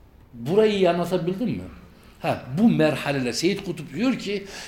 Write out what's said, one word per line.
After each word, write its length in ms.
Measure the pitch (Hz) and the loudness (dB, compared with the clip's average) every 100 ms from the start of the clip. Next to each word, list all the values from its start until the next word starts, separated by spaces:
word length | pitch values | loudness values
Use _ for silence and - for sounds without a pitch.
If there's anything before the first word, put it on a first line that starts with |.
| - - - | -20 -20 -20
Burayı 400 | 120 120 202 220 | -12 0 4 4
iyi 160 | 202 180 | 4 2
anlatabildim 600 | 175 170 180 165 190 233 | 2 0 -2 -2 -2 -2
mi? 120 | 98 90 - - - - - | -4 -8 -16 -20 -20 -20 -8
Ha, 260 | 160 113 - 139 | -4 -4 -4 2
bu 120 | 226 | 4
merhaleler, 640 | 151 156 135 147 143 123 | 6 4 2 -2 -2 -2
Seyyid 280 | 110 170 202 | 0 0 0
Kutup 340 | - 165 135 | -4 -8 -8
diyor 260 | 135 254 220 | -2 0 0
ki, 260 | 190 202 196 - | -4 -6 -8 -14